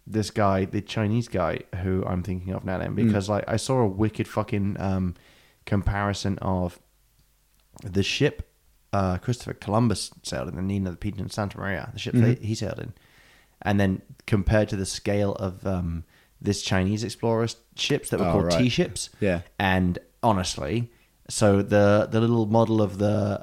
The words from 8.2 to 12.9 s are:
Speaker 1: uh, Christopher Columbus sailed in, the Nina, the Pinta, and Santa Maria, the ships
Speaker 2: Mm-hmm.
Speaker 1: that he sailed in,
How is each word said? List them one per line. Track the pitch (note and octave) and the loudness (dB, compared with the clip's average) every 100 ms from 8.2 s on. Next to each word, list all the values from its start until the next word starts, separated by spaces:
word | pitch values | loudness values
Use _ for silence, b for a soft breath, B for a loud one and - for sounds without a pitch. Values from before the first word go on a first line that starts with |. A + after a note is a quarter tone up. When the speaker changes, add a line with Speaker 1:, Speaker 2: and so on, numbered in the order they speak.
| C#3 - - _ _ _ _ | 0 -2 -12 _ _ _ _
Speaker 1:
uh, | G2+ F#2+ F2+ | -2 0 -2
Christopher | - B2 - | -2 -6 -6
Columbus | - - G#2 A#2+ G2+ - - | -10 -2 2 2 0 -6 -12
sailed | - C2 D#2+ | -10 -6 -6
in, | E2+ | -6
the | |
Nina, | F#2+ G2 F#2+ | -4 -2 -4
the | E2+ | -6
Pinta, | G#2 G2 | -8 -8
and | F#2 | -8
Santa | - G2+ - | -6 -6 -6
Maria, | G2 E2+ - | -6 -6 -8
the | G2+ | -10
ships | - B2 | 0 4
Speaker 2:
Mm-hmm. | A2+ | 4
Speaker 1:
that | B2+ | 2
he | G#2 | -2
sailed | A2 G2+ - | -4 -6 -8
in, | - | -10